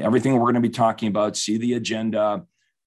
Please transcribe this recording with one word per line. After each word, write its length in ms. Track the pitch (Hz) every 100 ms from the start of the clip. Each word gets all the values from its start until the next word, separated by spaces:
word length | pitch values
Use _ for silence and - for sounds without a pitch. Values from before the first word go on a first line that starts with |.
| 87
everything 240 | 123 131 123
we're 80 | 120
gonna 80 | 120
be 80 | 117 -
talking 240 | 113 110 110
about, 280 | 101 104 -
see 220 | - 110
the 160 | 120
agenda. 720 | 120 110 110 110 107 104 101 - _ _ _